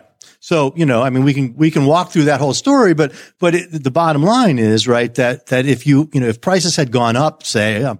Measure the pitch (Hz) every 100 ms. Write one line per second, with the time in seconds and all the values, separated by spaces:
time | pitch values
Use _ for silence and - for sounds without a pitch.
0 | _ _ - _ - 165 139 165 151 117
1 | 131 127 139 139 131 131 156 156 139 165
2 | 175 175 147 135 143 123 277 277 208 156
3 | 147 - - _ 175 175 175 160 131 156
4 | 165 147 170 247 226 127 110 110 123 120
5 | 120 120 123 123 - 127 139 120 143 139
6 | 156 139 120 110 - 185 170 156 131 123
7 | 117 117 151 - - 113 107 107 135 -